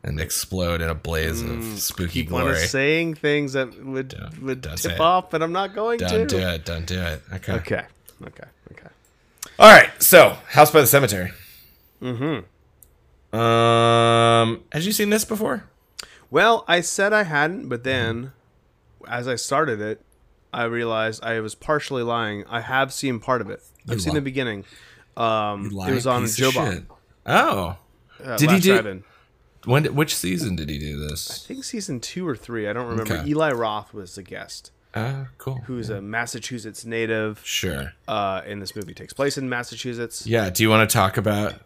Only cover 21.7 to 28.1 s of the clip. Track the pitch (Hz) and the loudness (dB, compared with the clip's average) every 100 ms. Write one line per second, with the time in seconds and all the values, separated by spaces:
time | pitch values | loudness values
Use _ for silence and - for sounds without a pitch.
21.7 | 151 - 131 117 117 110 104 - 117 113 | -2 -2 -4 -2 -2 -2 -6 -8 -8 -2
22.7 | 131 135 - 139 117 - 127 101 101 - | -2 -2 -4 -4 -4 -2 -2 -2 -12 -16
23.7 | _ - 113 90 151 139 131 123 101 95 | _ -8 -4 0 -2 -2 -4 -4 -6 -12
24.7 | - - - _ - 113 110 104 101 101 | -20 -20 -20 _ -2 0 0 -2 -4 -8
25.7 | 98 92 131 127 123 110 110 131 127 113 | -6 -2 -2 0 0 0 0 2 2 -2
26.7 | 87 - - _ _ - 170 302 101 85 | -4 -10 -20 _ _ 0 2 2 0 -4
27.7 | 87 _ _ _ | -8 _ _ _